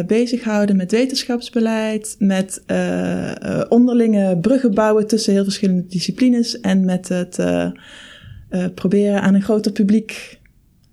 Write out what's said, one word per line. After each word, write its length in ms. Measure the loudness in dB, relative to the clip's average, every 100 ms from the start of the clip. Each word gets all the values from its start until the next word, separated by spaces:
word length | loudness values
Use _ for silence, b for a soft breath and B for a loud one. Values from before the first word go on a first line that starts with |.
| 0
bezighouden 720 | 0 0 -2 -2 0 2 2
met 140 | 2
wetenschapsbeleid, 1300 | 0 0 -2 -4 -6 -4 -2 0 0 -2 -4 -8 -2
met, 440 | 0 0 -2 -8 -4
eh, 920 | -2 -2 -2 -2 -4 -6 -8 -4 -4
eh, 60 | 2
onderlinge 720 | 2 4 2 2 2 2 0
bruggen 340 | 2 2 2
bouwen 320 | 2 2 2 2
tussen 260 | 0 2
heel 120 | 0
verschillende 420 | 0 0 0 0 -2
disciplines 760 | -4 -6 0 2 2 0 -2
en 240 | 0 2
met 240 | 2 0 -2
het, 300 | -4 -4 -2
eh, 320 | 0 0 -2 -6 B B B B B B B
eh, 160 | -4 -4
proberen 480 | -4 0 2 2 2
aan 120 | 4
een 80 | 4
groter 300 | 4 0 0
publiek 680 | 0 2 2 0 -10 -16 -20 _ _ _ _ _